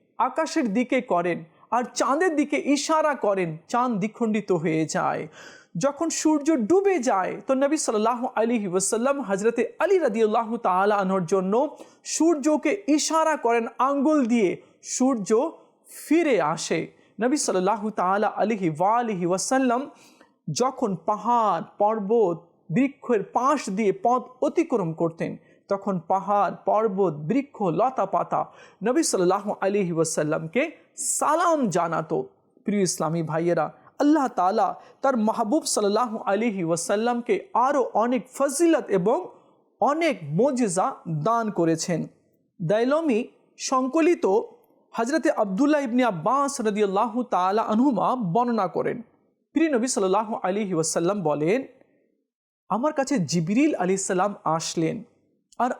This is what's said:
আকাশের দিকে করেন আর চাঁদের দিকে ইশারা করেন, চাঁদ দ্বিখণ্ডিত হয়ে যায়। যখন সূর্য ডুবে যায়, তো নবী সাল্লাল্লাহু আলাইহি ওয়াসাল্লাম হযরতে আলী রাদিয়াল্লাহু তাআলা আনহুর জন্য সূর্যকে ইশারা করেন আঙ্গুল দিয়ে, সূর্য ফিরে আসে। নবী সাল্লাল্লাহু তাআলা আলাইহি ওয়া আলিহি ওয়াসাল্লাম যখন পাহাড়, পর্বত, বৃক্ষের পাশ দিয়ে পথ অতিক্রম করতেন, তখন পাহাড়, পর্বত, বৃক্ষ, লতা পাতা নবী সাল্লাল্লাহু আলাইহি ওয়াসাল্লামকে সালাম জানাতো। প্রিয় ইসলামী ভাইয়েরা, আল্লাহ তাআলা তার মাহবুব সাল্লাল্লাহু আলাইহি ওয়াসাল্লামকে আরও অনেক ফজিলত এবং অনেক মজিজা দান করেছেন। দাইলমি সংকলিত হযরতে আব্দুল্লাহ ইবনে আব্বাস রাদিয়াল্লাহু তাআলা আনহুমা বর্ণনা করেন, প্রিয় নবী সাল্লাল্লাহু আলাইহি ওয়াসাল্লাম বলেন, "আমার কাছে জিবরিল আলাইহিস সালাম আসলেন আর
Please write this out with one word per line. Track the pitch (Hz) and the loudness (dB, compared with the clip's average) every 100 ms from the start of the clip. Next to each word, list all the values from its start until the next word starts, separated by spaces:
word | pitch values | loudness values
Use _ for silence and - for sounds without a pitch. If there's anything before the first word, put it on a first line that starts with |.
| _ - | _ -4
আকাশের | 247 - 320 320 240 | -2 0 -2 0 0
দিকে | 196 240 262 | 0 0 0
করেন | 247 175 175 165 160 _ - | 0 0 0 -4 -8 _ -4
আর | 233 214 | -4 -4
চাঁদের | - 247 285 370 302 | -4 -2 2 2 0
দিকে | 285 294 - | -2 -2 0
ইশারা | 285 302 311 302 269 | 0 2 2 2 0
করেন, | 208 196 170 156 - | 0 0 -2 -6 -4
চাঁদ | 240 254 | -2 0
দ্বিখণ্ডিত | 214 214 - 226 214 - | 0 -4 -2 -2 -2 0
হয়ে | 175 165 160 156 | 0 0 0 0
যায়। | 175 147 147 160 - - - _ 170 | 0 -2 -2 -8 -14 -20 -20 _ -2
যখন | 269 277 330 | -2 -2 -4
সূর্য | - 311 302 285 311 | 0 2 2 2 0
ডুবে | 208 370 392 359 | 4 4 4 2
যায়, | 240 190 175 165 - | 2 0 0 -4 -2
তো | |
নবী | 262 277 302 | 0 0 0
সাল্লাল্লাহু | - 214 220 247 247 - | 0 0 0 -2 -4 -2
আলাইহি | 226 240 202 | 0 0 0
ওয়াসাল্লাম | 185 185 226 254 277 | -2 0 -2 0 -2
হযরতে | 202 196 220 233 226 - | -2 -2 0 0 -4 -2
আলী | 330 381 | 2 2
রাদিয়াল্লাহু | 285 220 214 220 220 226 | 2 2 2 2 -2 -2
তাআলা | 202 180 202 202 | 0 2 2 2
আনহুর | 190 190 165 | 0 0 2
জন্য | 196 185 220 294 - - _ | 0 2 0 0 -4 -20 _
সূর্যকে | - - 320 311 294 302 311 - - | -10 0 2 2 2 0 0 -2 0
ইশারা | 302 - 320 320 294 | 0 2 0 2 0
করেন | 233 233 233 - | 2 0 0 -2
আঙ্গুল | 262 277 269 302 226 | 0 2 2 2 2
দিয়ে, | 240 180 - - _ | 2 2 0 -10 _
সূর্য | - - 254 240 185 220 320 - _ _ - - - | -10 0 2 0 0 0 0 -6 _ _ -20 -16 0
ফিরে | 320 320 208 | 2 4 2
আসে। | 151 165 - 170 - _ _ - | 0 -2 -2 -4 -4 _ _ -4
নবী | 240 294 | -2 0
সাল্লাল্লাহু | - 190 185 220 214 | 0 0 0 -2 -4
তাআলা | 202 185 202 208 | -2 0 0 0
আলাইহি | 196 202 220 180 | 0 -2 0 -2
ওয়া | 151 190 233 | 0 2 2
আলিহি | 233 185 175 | 0 -2 -2
ওয়াসাল্লাম | 185 - 262 262 233 285 - - _ _ _ - | -2 0 0 2 0 -4 -14 -20 _ _ _ -8
যখন | 147 247 269 240 180 | -2 -2 0 -4 -4
পাহাড়, | - 208 214 240 214 165 208 - | -4 -4 0 2 2 0 -4 -2
পর্বত, | 208 226 196 233 190 165 - _ - | 0 0 0 2 2 0 -10 _ -4
বৃক্ষের | 170 269 - - 220 | 0 0 -2 -2 -2
পাশ | 196 233 262 285 - | 0 0 2 0 -2
দিয়ে | 190 208 185 | 0 0 2
পথ | 233 247 - - | 0 0 -2 -4
অতিক্রম | 294 - 320 220 165 | -2 0 0 0 -2
করতেন, | 160 165 165 175 - _ _ - | -2 -2 -2 -8 -8 _ _ -6
তখন | 196 208 185 | -4 -2 -4
পাহাড়, | - 190 196 202 185 - - | -2 -2 2 2 2 -2 0
পর্বত, | 202 226 190 190 | 2 0 0 0
বৃক্ষ, | 151 151 262 - - | 0 -2 -2 -2 -4
লতা | 196 160 247 262 196 | -2 0 0 0 -2
পাতা | 170 170 151 147 - - - | -2 -2 -4 -4 -10 -20 -6
নবী | 202 277 | -2 0
সাল্লাল্লাহু | 311 196 175 196 208 - | 0 2 2 0 -2 -4
আলাইহি | 196 208 175 | -2 0 0
ওয়াসাল্লামকে | 160 160 - 151 160 160 240 320 - _ - | 0 -2 0 -2 -2 -2 -2 -2 -6 _ -10
সালাম | - - 269 320 359 311 233 | -6 -2 0 2 2 2 2
জানাতো। | 170 165 165 160 160 - _ _ _ | 0 0 -2 -2 -4 -6 _ _ _
প্রিয় | - 208 | -4 0
ইসলামী | 180 - 160 170 | 0 0 -2 -2
ভাইয়েরা, | 156 160 170 165 151 - - - | -2 -2 0 0 0 -6 -18 0
আল্লাহ | 294 311 262 | 2 4 2
তাআলা | - 180 220 190 - - - | 0 0 2 0 -2 -14 -2
তার | 269 247 | 0 2
মাহবুব | 214 220 220 302 - | 0 0 0 0 0
সাল্লাল্লাহু | 226 202 214 208 220 | 0 0 0 -2 -4
আলাইহি | - 202 233 196 | -2 0 0 -2
ওয়াসাল্লামকে | 165 170 - 208 233 240 240 190 - | -2 -2 0 -2 0 -2 -2 -2 0
আরও | 214 254 294 226 | 0 2 2 0
অনেক | - 240 247 - | 0 0 0 -4
ফজিলত | - 277 262 339 294 208 | -4 -2 2 2 2 2
এবং | 196 185 311 359 - _ _ _ - | 0 2 0 -2 -18 _ _ _ -2
অনেক | 226 311 330 202 | 0 2 0 -2
মজিজা | 147 160 277 247 226 175 240 - 175 | -4 0 2 2 0 0 -2 -4 -6
দান | 156 160 233 220 | -2 0 0 0
করেছেন। | 208 165 160 - 160 156 _ _ _ _ - | 0 0 0 -2 -4 -4 _ _ _ _ -8
দাইলমি | 165 208 247 302 320 214 - _ _ - | -2 0 2 0 2 0 -2 _ _ -12
সংকলিত | - 262 262 320 320 339 202 214 - - _ _ _ | -2 -2 0 2 2 2 2 0 -2 -14 _ _ _
হযরতে | - 233 311 311 | -6 -2 0 0
আব্দুল্লাহ | - 208 190 285 302 | 0 -2 0 2 2
ইবনে | 269 247 | 0 0
আব্বাস | 247 175 170 269 277 - | 0 0 0 0 0 -2
রাদিয়াল্লাহু | 220 208 202 190 233 233 | -2 0 0 0 0 -2
তাআলা | 240 185 185 214 | -2 0 2 0
আনহুমা | - 214 285 202 175 254 | 0 2 2 2 0 0
বর্ণনা | 185 202 240 226 185 | 0 0 0 0 -2
করেন, | - 151 240 - _ _ _ _ | -2 -4 -6 -12 _ _ _ _
প্রিয় | 302 320 | 0 2
নবী | 254 247 | 2 0
সাল্লাল্লাহু | 247 190 196 220 226 | 0 2 0 0 -4
আলাইহি | 185 202 196 | -2 -2 -2
ওয়াসাল্লাম | 160 156 180 170 208 | -2 0 0 0 0
বলেন, | 156 147 156 247 269 - _ _ _ _ _ _ _ _ - | 0 0 2 0 -2 -18 _ _ _ _ _ _ _ _ -6
"আমার | 202 294 | -2 -2
কাছে | 302 269 269 | -2 -2 -2
জিবরিল | 151 175 165 208 302 - | 0 -2 0 2 0 0
আলাইহিস | 185 190 - | 0 -2 -2
সালাম | 185 202 196 | 0 -2 -2
আসলেন | - 160 160 - 160 143 - _ _ _ _ - | -2 -2 -2 -2 -2 -4 -12 _ _ _ _ -4
আর | 247 247 | -4 -2